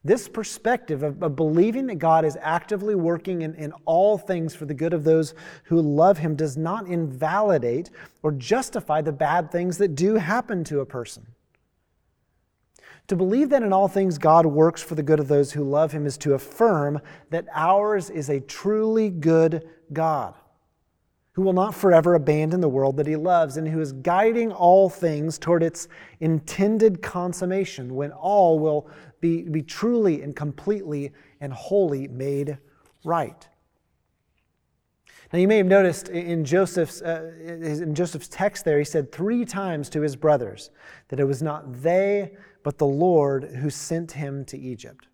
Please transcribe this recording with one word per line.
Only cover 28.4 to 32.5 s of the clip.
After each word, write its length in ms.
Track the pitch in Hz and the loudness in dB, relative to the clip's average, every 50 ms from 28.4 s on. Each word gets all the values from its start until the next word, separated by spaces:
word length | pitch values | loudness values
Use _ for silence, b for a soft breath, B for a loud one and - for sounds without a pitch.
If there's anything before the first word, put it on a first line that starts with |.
| 185 170 160 156 | 6 6 4 2
will 300 | 156 156 151 147 - B B B B B B _ | 2 0 0 -2 -4 B B B B B B _
be, 220 | - 170 165 170 180 | -2 -2 -2 -2 -4
be 180 | 175 151 160 | -6 -6 -6
truly 600 | 143 - - - 208 233 240 233 214 190 156 143 | -6 -8 -8 -4 -2 0 0 2 2 2 0 0
and 140 | 139 147 139 | -6 -10 -10
completely 760 | - 151 147 131 - - 196 214 202 190 160 151 143 143 143 143 b b b b b | -8 -8 -8 -8 -6 -4 -4 -4 -4 -4 -8 -6 -6 -8 -10 _ b b b b b
and 140 | 147 139 131 | -12 -12 -12
wholly 540 | 117 - - 190 202 190 160 143 131 139 135 | -12 -6 -2 0 0 2 0 -2 -4 -6 -10
made 480 | 120 127 135 139 139 143 143 143 | -10 -8 -6 -4 -4 -4 -4 -6